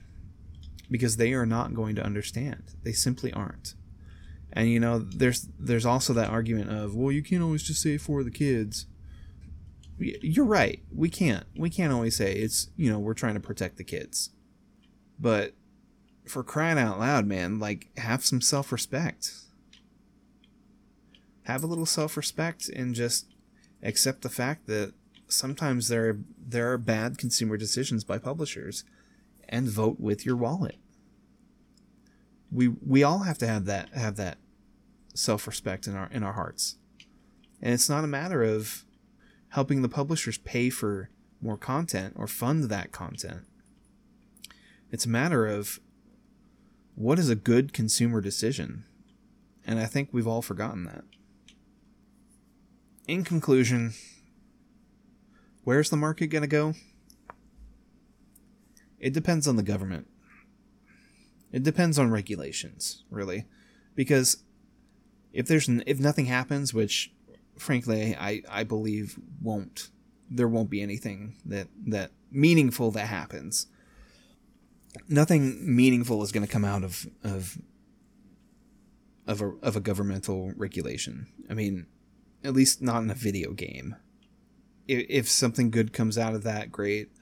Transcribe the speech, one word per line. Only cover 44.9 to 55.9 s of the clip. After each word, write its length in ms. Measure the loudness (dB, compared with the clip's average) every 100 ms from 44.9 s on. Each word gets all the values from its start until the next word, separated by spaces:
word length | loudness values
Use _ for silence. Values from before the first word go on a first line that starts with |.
It's 140 | -4
a 60 | 0
matter 360 | 2 4 4 2
of 320 | 0 -4 -10 _ _ _ _ _ _ _ _ -20 _ _
what 240 | -2 2 4
is 100 | 4
a 60 |
good 400 | 2 6 6 6
consumer 480 | 0 0 2 2 2
decision. 640 | -2 -2 -2 -2 -6 -10 -16 -20 -20 _ _ _ _ _ -4
And 120 | -2
I 60 |
think 240 | -2 -2 -2
we've 160 | -2 0
all 160 | -2
forgotten 420 | -4 -6 -6 -6
that. 200 | -10 -12 -20 -20 _ _ -20 _ _ _ _ _ _ _ _ _ _ _ _ _ _ -14 -4
In 180 | -2
conclusion, 680 | 0 0 6 6 6 2 0 -6 -18 -20 _ _ _ _ _ _ _ _ _ _ _ _ _ _
where's 260 | 2 4 4